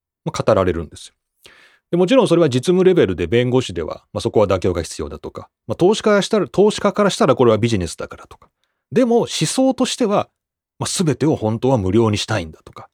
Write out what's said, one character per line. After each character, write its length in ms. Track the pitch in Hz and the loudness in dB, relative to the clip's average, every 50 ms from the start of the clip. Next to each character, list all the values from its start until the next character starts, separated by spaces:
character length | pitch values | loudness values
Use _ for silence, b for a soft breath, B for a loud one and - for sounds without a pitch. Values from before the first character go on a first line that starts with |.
| _ _ _ _ _ | _ _ _ _ _
ま 80 | 160 - | -10 -8
あ、 80 | - - | -2 0
語 100 | - 110 | 2 2
ら 120 | 98 92 | 2 2
れ 80 | 92 80 | 0 -2
る 100 | 85 82 | -4 -8
ん 60 | - | -12
で 80 | - - | -16 -20
す 100 | - - | -20 -20
よ。 60 | _ _ _ _ _ _ b b b b b b b b b _ | _ _ _ _ _ _ b b b b b b b b b _
で、 60 | - 175 | -2 0
も 100 | 185 180 | 2 4
ち 80 | 254 | 4
ろ 80 | 269 214 | 4 4
ん 40 | 156 | 4
そ 80 | 170 | 4
れ 60 | 170 | 4
は 80 | 170 147 | 2 2
実 160 | 120 127 - - 175 | 0 -2 0 0 0
務 100 | 185 185 | 4 4
レ 100 | 185 185 | 4 4
ベ 140 | 156 127 98 | 4 2 2
ル 80 | 92 | 0
で 120 | 90 90 80 | -4 -4 0
弁 220 | 110 120 123 127 | 0 0 0 2
護 120 | 120 131 | 0 0
士 120 | 127 - 92 | -2 -2 -6
で 100 | 85 80 | -8 -8
は、 220 | 82 - - _ _ - | -8 -10 -14 _ _ -12
ま 60 | 104 | -6
あ、 20 | |
そ 100 | - - | -6 0
こ 80 | - 117 | 2 2
は 80 | 104 95 | 2 2
妥 120 | 98 92 | 2 0
協 140 | - 98 85 | 0 -2 -2
が 100 | 87 80 | -2 -6
必 180 | - - - | -10 -10 -12
要 80 | 78 73 | -12 -12
だ 100 | - 76 | -12 -14
と 120 | - - | -16 -16
か、 180 | - - - _ _ _ _ - | -16 -16 -20 _ _ _ _ -10
ま 60 | 110 | -2
あ、 20 | |
投 180 | - 165 185 220 | 0 2 2 2
資 80 | - | 2
家 100 | - 220 | 0 2
か 40 | 208 | 2
ら 60 | 202 | 2
し 80 | 180 - | 2 0
た 100 | - 214 | -2 -2
ら、 80 | 175 - | -2 -2
投 240 | - - 196 208 | 0 2 2 2
資 100 | 202 - | 2 0
家 120 | - 202 - | -2 -2 0
か 100 | - 208 | 0 0
ら 60 | 190 | 0
し 80 | - - | 0 0
た 80 | 226 165 | 2 2
ら 80 | 127 | 4
こ 100 | - 127 | 4 4
れ 60 | 117 | 4
は 60 | 110 104 | 4 2
ビ 120 | 104 117 | 0 0
ジ 100 | 113 95 | -2 -2
ネ 80 | 87 80 | -4 -6
ス 80 | - | -8
だ 120 | - - - | -12 -14 -14
か 100 | - - | -14 -20
ら 100 | - _ | -20 _
と 100 | - _ | -20 _
か。 120 | _ _ _ _ _ _ _ _ _ _ | _ _ _ _ _ _ _ _ _ _
で 140 | 131 185 262 | 0 0 0
も 140 | 233 233 240 | 2 2 0
思 80 | 175 - | 0 -2
想 460 | - - 165 151 - - 262 269 262 | -4 -4 -4 -2 0 0 0 0 0
と 120 | - 254 | 0 -2
し 100 | - - | -4 -2
て 100 | - 254 | -4 -2
は、 240 | 196 208 170 - - _ _ _ _ _ _ _ _ _ _ | -2 0 -2 -2 -4 _ _ _ _ _ _ _ _ _ _
ま 60 | 127 | -8
あ、 20 | - | -6
全 260 | - - 185 156 127 | -4 -2 -2 -2 -2
て 100 | - 127 | 0 0
を 100 | 160 139 | -2 -2
本 240 | - 110 107 113 113 | -2 -2 -4 -4 -2
当 100 | - 127 | 0 0
は 80 | 135 117 | 0 0
無 140 | 92 92 | 0 0
料 200 | 92 113 117 110 | 0 2 2 2
に 60 | 107 98 | 0 -2
し 80 | - | -4
た 140 | - 110 104 | -6 -6 -8
い 60 | 85 | -8
ん 60 | 80 | -10
だ 100 | 80 - _ | -16 -20 _
と 100 | - - | -20 -20
か。 160 | - - - | -20 -20 -20